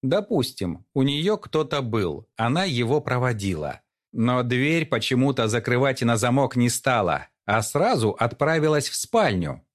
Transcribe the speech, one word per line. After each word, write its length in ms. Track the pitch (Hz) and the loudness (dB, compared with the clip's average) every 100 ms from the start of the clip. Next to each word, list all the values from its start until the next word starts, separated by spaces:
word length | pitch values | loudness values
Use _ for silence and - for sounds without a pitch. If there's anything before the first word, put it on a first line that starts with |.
Допустим, 800 | 135 185 202 190 120 - 90 82 - | 0 0 0 -2 -2 -4 -6 -6 -8
у 80 | 139 | -2
неё 360 | 135 143 175 208 | 0 0 -2 -2
кто-то 440 | - 156 151 147 | -2 -2 -2 -2
был, 460 | 127 107 90 71 - - | -2 -2 -2 -4 -12 -4
она 260 | 113 151 | 0 0
его 380 | 190 120 117 147 | -2 -2 0 0
проводила. 800 | - 123 127 110 98 82 73 67 _ _ _ | 0 -2 0 -2 -2 -2 -6 -10 _ _ _
Но 300 | - 113 127 | -2 0 2
дверь 420 | 123 123 139 165 160 | 0 0 2 0 0
почему-то 600 | 117 - 131 135 131 113 | -2 0 2 2 2 0
закрывать 560 | 117 117 123 135 127 | 0 0 0 0 0
на 120 | 117 113 | 0 2
замок 400 | 120 127 131 123 | 2 2 2 2
не 140 | 120 | 0
стала, 580 | - - 120 92 71 - _ - | 0 0 2 2 -2 -6 _ -2
а 160 | 110 | 0
сразу 480 | 107 143 202 202 113 | 0 0 2 2 0
отправилась 760 | - 117 120 147 165 156 151 123 | 2 -2 0 0 2 2 2 0
в 80 | - | -6
спальню. 680 | - 226 185 95 80 67 _ | -2 2 2 2 -2 -6 _